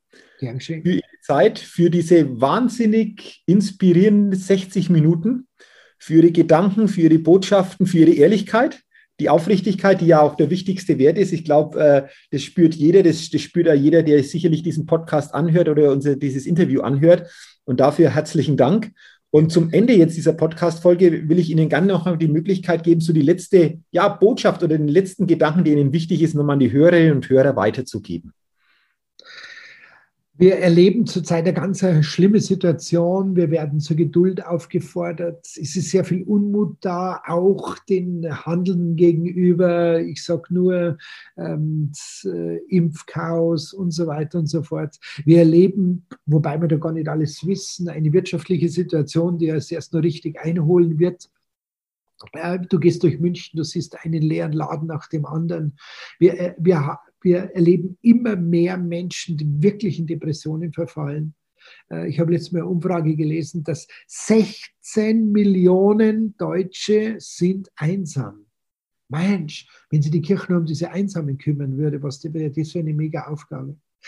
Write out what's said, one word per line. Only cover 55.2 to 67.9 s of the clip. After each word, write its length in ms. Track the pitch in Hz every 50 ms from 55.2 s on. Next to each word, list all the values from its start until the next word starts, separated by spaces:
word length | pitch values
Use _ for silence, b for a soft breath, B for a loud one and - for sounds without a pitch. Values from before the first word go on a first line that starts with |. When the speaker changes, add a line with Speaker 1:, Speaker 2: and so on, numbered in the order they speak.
| 143
Speaker 1:
anderen. 500 | - 156 160 170 165 170 165 156 147 - B B B B B B B B
Wir, 220 | B 170 190 180 180
äh, 160 | 180 175 -
wir 260 | - 160 185 180 151 139
ha-, 160 | 147 147 - _ _ _ _ -
wir 280 | 185 175 180 190 - -
erleben 460 | 185 170 170 180 170 170 185 - _
immer 340 | - 233 233 240 240 226 208
mehr 420 | 180 170 170 170 170 170 180 185
Menschen, 600 | 180 180 170 170 170 180 175 - - - - 165
die 240 | 147 151 147 143 147
wirklich 380 | 160 208 202 - 226 185 135 165
in 80 | 170
Depressionen 640 | 151 165 151 - 156 151 - - 156 156 160 175 165 151
verfallen. 640 | - 170 - - 156 151 143 147 151 156 156 151 _ _ _ _ b b b b b b b
Äh, 180 | - 82 85 -
ich 100 | 143 143
habe 120 | 165 160
letztes 200 | 175 165 - -
Mal 100 | 180 170
eine 60 | 170
Umfrage 480 | 180 185 170 156 185 180 170 156 156 156
gelesen, 480 | 151 160 151 156 165 151 - - 175 147
dass 240 | 165 151 - - b b b b
sechzehn 1200 | b - - - - 220 220 202 - - - - - _ _ - - - 220 214 220 220 226 220 208
Millionen 1040 | 208 214 208 202 190 185 180 180 185 185 196 202 208 214 220 220 214 220 220 208 -
Deutsche 800 | - 175 156 160 185 190 185 - - - - 214 214 214 220 220 185
sind 500 | - - - - 175 185 190 196 190 _ _
einsam. 720 | - 143 156